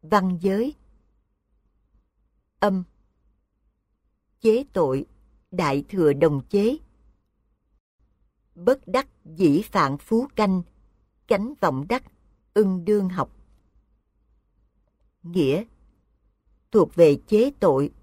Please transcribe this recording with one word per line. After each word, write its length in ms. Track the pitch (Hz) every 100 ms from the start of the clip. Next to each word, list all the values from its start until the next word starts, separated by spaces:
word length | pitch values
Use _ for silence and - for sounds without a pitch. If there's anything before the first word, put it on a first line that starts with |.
Văn 360 | 160 208 185 180
giới. 340 | 185 196 254 302 _ _ _ _ _ _ _ _ _ _ _ _ _ _ _ _ _ _
Âm. 240 | 208 190 180 _ _ _ _ _ _ _ _ _ _ _ _ _ _ _
Chế 220 | 220 220 277
tội, 320 | - 151 131 - _ _ _ _
đại 320 | 180 160 135 143
thừa 240 | 190 156
đồng 280 | 139 160 143 127
chế. 280 | 202 214 302 - _ _ _ _ _ _ _ _ _ _ _ _ _ _ _ _ -
Bất 320 | 175 277 -
đắc 200 | 233 269 _ -
dĩ 360 | 160 180 143
phạn 360 | - 196 143 143
phú 300 | - 226 262 -
canh, 260 | 214 185 175 _ _ _ _ _ _
cánh 260 | 202 220 294
vọng 240 | 180 131 147
đắc, 140 | 247 - _ _ _ _
ưng 320 | - 208 185 170
đương 240 | 208 185
học. 260 | 180 135 - _ _ _ _ _ _ _ _ _ _ _ _ _ _ _ _ _ _
Nghĩa, 400 | 170 175 139 151 226 _ _ _ _ _ _ _ _ _ _
thuộc 240 | 220 170 -
về 200 | 165 143 _
chế 240 | 208 254 285
tội 320 | 190 135 143 -